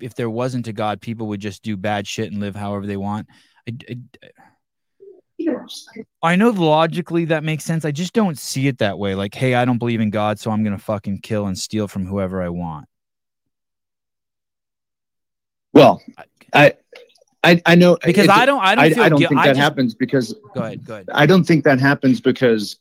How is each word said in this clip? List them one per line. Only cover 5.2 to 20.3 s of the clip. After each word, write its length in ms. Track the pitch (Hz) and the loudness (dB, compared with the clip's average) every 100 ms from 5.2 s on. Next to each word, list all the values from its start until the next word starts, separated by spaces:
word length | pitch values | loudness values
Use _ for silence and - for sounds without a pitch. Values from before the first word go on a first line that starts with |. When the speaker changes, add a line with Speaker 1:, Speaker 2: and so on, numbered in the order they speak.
| _ - 330 247 - - - 226 - _ | _ -8 -6 -6 -10 -20 -20 -20 -20 _
Speaker 1:
I 120 | 165 180 | 0 2
know 140 | 233 | 2
logically 760 | 202 160 156 165 156 165 170 160 | 2 2 2 2 -2 -4 -4 -2
that 180 | 160 | -2
makes 200 | 156 151 | -4 -6
sense. 220 | - 165 156 | -4 -4 -4
I 60 | |
just 220 | 143 180 | -6 -4
don't 260 | 233 202 143 | -2 -2 -4
see 280 | - 135 135 | -8 -4 -2
it 120 | 127 | 0
that 180 | 104 87 | -4 -2
way. 160 | 101 | -4
Like, 220 | 95 101 - | -4 -4 -4
"Hey, 180 | 131 | -2
I 120 | 120 123 | 0 0
don't 120 | 120 | 0
believe 240 | 120 117 | -2 -2
in 80 | 107 | -2
God, 300 | 107 107 107 | -2 -2 -4
so 100 | 113 | -4
I'm 140 | 107 | -4
gonna 160 | 107 98 | -4 -6
fucking 400 | - 104 - 95 | -6 -6 -6 -10
kill 240 | - 107 101 | -6 -4 -4
and 120 | 90 | -6
steal 300 | - 110 101 | -6 -6 -4
from 200 | 101 92 | -6 -6
whoever 340 | 98 92 92 | -4 -4 -4
I 80 | 87 | -6
want." 380 | 87 85 76 - _ _ _ _ _ _ _ _ _ _ _ _ _ _ _ _ _ _ _ _ _ _ _ _ _ _ _ _ | -6 -8 -10 -16 _ _ _ _ _ _ _ _ _ _ _ _ _ _ _ _ _ _ _ _ _ _ _ _ _ _ _ _
Speaker 2:
Well, 280 | - 127 92 - - | 6 8 6 -4 -20
Speaker 1:
I 60 | - _ _ | -20 _ _
Speaker 2:
I, 200 | 139 147 - _ - - _ _ _ | 4 4 4 _ -20 -20 _ _ _
I, 180 | 160 175 170 | 2 4 4
I 80 | 175 | 6
know 240 | 180 170 | 6 4
Speaker 1:
Because 220 | 165 185 196 | 2 4 6
Speaker 2:
it, 60 | |
Speaker 1:
I 160 | 202 262 | 6 4
don't, 120 | 277 | 2
I 140 | 190 | 2
don't 100 | 208 | 4
Speaker 2:
I, 60 | 156 | 4
Speaker 1:
feel 140 | 233 | 4
Speaker 2:
I 60 | 196 | 4
don't 100 | 147 | 4
Speaker 1:
gui-, 80 | 170 | 2
Speaker 2:
think 120 | 143 | 2
Speaker 1:
I 80 | 165 | 2
Speaker 2:
that 40 | |
Speaker 1:
just 80 | 135 | 2
Speaker 2:
happens 340 | 147 139 123 | 2 0 -4
because 400 | - 123 139 117 | -4 -2 -2 -4